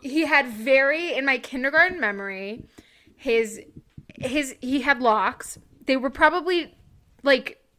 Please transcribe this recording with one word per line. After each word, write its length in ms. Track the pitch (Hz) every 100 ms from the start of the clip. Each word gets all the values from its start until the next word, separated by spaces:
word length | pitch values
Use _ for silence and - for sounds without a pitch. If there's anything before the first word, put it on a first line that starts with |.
he 240 | 277 285 302
had 220 | 294 254
very, 680 | 214 226 269 269 311 349
in 100 | 247
my 140 | 277 254
kindergarten 640 | - 269 262 311 359 359
memory, 640 | 220 202 196 190 196 233 - - - _ _ _
his, 440 | 269 226 226 208 - - - - -
his, 420 | - 254 277 269 -
he 200 | 254 277
had 200 | 254 262
locks. 560 | 247 214 196 254 - - - _ -
They 100 | 262
were 140 | 254
probably, 640 | - 311 349 339 349 285 _ - - _ _
like, 400 | 277 262 - - _